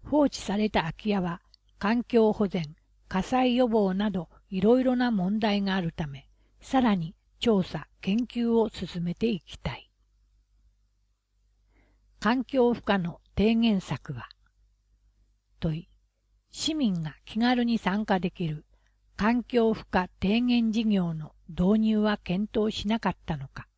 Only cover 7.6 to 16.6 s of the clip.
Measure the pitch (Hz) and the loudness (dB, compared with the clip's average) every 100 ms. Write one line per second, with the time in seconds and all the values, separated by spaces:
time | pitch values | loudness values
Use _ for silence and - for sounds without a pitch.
7.6 | 180 160 147 _ - 208 247 240 233 226 | 0 -6 -12 _ -2 -2 -2 -2 0 2
8.6 | 214 - 180 180 170 175 226 202 - - | 0 -4 -8 -6 -6 -2 -2 -2 -8 -10
9.6 | - 123 - _ _ _ _ _ _ _ | -10 -10 -16 _ _ _ _ _ _ _
10.6 | _ _ _ _ _ _ _ _ _ _ | _ _ _ _ _ _ _ _ _ _
11.6 | _ _ _ _ _ _ 202 254 240 269 | _ _ _ _ _ _ -2 0 -2 2
12.6 | 240 233 - 202 175 156 _ - 208 226 | 2 0 0 0 -2 -8 _ 0 2 4
13.6 | 233 196 - 139 - 127 - - _ _ | 2 0 -2 -8 -8 -12 -12 -20 _ _
14.6 | _ _ _ _ _ _ _ _ _ _ | _ _ _ _ _ _ _ _ _ _
15.6 | 170 156 - _ _ _ _ _ _ - | -6 -6 -10 _ _ _ _ _ _ -6